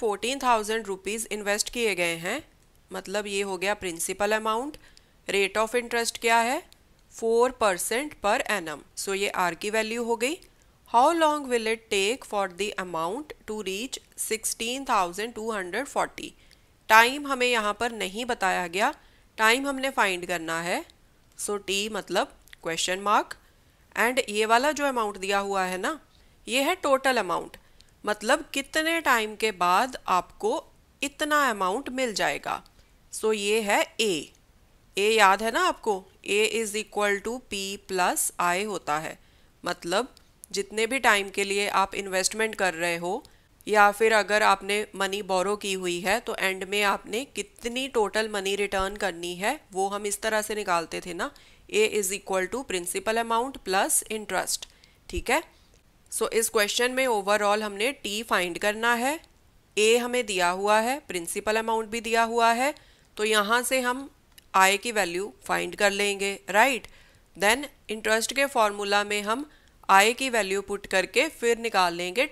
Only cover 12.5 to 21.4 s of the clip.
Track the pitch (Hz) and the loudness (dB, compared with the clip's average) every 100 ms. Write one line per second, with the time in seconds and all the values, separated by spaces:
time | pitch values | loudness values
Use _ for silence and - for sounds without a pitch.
12.5 | 175 202 - 185 165 165 233 302 - - | -4 -6 -6 -6 -4 -4 -4 -10 -14 -10
13.5 | 214 190 190 262 - - - - 220 - | -8 -6 -6 -8 -10 -12 -10 -6 -4 -4
14.5 | - 233 254 277 220 180 175 226 226 220 | -6 -4 -4 0 2 0 -2 -8 -6 -6
15.5 | 220 180 190 277 220 160 - - - - | -6 -4 -6 -4 -2 -2 -4 -14 -16 -20
16.5 | - _ _ - 220 233 277 285 262 247 | -20 _ _ 6 8 8 4 -4 0 2
17.5 | 240 208 202 240 226 185 190 240 226 190 | 2 0 -2 -4 -4 -6 -4 -4 0 0
18.5 | 185 175 175 240 302 - _ _ - 220 | 0 -2 0 0 -2 -12 _ _ 2 4
19.5 | 247 277 262 262 262 208 180 175 175 160 | 4 2 -2 -2 2 2 0 -2 -4 -2
20.5 | 165 170 226 330 _ _ _ _ - | -4 -2 -4 -6 _ _ _ _ -10